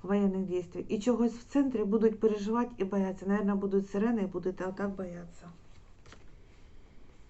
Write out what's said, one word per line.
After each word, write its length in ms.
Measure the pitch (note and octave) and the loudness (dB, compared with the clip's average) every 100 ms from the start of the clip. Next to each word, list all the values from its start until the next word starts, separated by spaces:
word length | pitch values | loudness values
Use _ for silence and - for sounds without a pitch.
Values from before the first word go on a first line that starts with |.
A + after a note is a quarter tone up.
воєнних 440 | F3+ G3+ G3 F#3+ F3 | 0 4 4 2 0
дій. 380 | F3+ F3 F3+ - | -2 -4 -6 -4
І 100 | G#3+ | 0
чогось 340 | B3 A3+ A#3 | 2 4 2
в 120 | - | 0
центрі 400 | - C#4 C4+ A#3 | -2 2 2 2
будуть 360 | G3 A3 A3 G#3+ | 2 4 4 4
переживати 500 | A3 G#3 G3+ A#3 A#3+ - | 2 2 0 0 0 -2
і 80 | |
боятися. 420 | F#3+ G3 F#3+ F#3 F#3+ | -2 0 0 -2 0
Наверно, 300 | G#3 G3+ G3 | 2 2 2
будуть 340 | G3 G3 G3 | 2 0 2
сирени 320 | G3+ A3+ A3+ | 2 2 2
і 40 | F#3 | 0
будете 400 | F3 F3+ F3+ C4+ | -2 -4 -4 -4
отак 240 | F#3+ G3+ | -4 -4
боятися. 600 | F#3+ F3+ F3 E3+ - F3 E3+ - - - - - - - - - - - - - - - - | -4 -8 -10 -12 -16 -18 -20 -20 -20 -20 -20 -20 -20 -18 -20 -20 -20 -20 -20 -20 -18 -18 -20